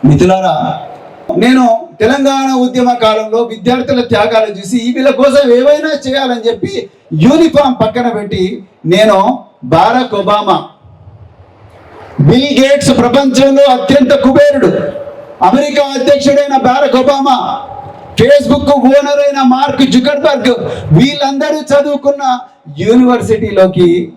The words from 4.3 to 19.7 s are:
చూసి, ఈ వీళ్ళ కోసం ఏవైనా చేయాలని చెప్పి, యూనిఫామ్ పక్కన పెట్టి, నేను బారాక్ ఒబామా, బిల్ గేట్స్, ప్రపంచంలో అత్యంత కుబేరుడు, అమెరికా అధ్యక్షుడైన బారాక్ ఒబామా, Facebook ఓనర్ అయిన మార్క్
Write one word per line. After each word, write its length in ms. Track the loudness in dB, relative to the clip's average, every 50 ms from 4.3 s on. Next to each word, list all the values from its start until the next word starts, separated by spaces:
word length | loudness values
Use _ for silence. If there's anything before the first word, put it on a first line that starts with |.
| 0 0 -2 -2
చూసి, 260 | -6 -10 -10 -6 -4 -4
ఈ 160 | -2 -2 -4
వీళ్ళ 160 | 0 0 0
కోసం 420 | 0 2 0 2 2 2 2 4
ఏవైనా 380 | 2 2 4 2 0 0 0 -4 -6 -6 -6 -4
చేయాలని 400 | -4 -4 -2 -4 -4 -4 -2 -4
చెప్పి, 420 | -4 -4 -6 -8 -8 -8 -10 -12 _ _ _ _ -4
యూనిఫామ్ 640 | 0 2 2 4 4 2 2 2 2 0 0 0 0
పక్కన 280 | -2 -2 -2 -2 -4 -4
పెట్టి, 540 | -4 -6 -8 -6 -4 -4 -4 -4 -6 -8 -14 _ _ _ _
నేను 540 | -2 2 2 4 2 4 2 2 0 -2 -4 -8 -18 _ _ -6
బారాక్ 500 | -2 0 2 2 2 2 0 -2 -2 -4
ఒబామా, 500 | -4 -2 -2 -2 -2 0 -2 -2 -4 -4 -10 -20 _ _ -20 -20 -20 -20 -20 -20 -20 -20 -20 -20 _ -20 _ _ _ -20 -20 -20 -20 -20 -20 -20 -20 -20 -20 -6 -2
బిల్ 380 | 2 2 2 2 2 0 0 0
గేట్స్, 380 | 2 2 2 0 2 0 0 0
ప్రపంచంలో 760 | 0 0 2 2 0 2 2 2 2 2 4 4 4 4 2
అత్యంత 400 | 0 0 2 2 2 4 4 2
కుబేరుడు, 540 | 2 2 2 4 4 4 4 2 2 0 0 0 -2 -4 -6 -10 -12 -14 -16 -18 -20 -20 -20 -8 -2 0
అమెరికా 400 | 0 2 2 -2 -2 0 -2 -2
అధ్యక్షుడైన 720 | -2 -2 -4 0 2 2 2 2 2 2 2 0 0 -2 -2
బారాక్ 380 | 0 0 0 0 0 0 0
ఒబామా, 680 | 0 2 2 0 0 0 0 0 -2 -2 -6 -8 -8 -10 -14 -16 -18 -18 -18 -20 -20 -20 -16 -4 -2
Facebook 500 | 2 4 4 2 2 2 -2 -2 2 0
ఓనర్ 500 | 0 2 4 4 4 4 2 2 0 0
అయిన 220 | 0 0 0 0 0
మార్క్ 460 | 2 2 2 0 -2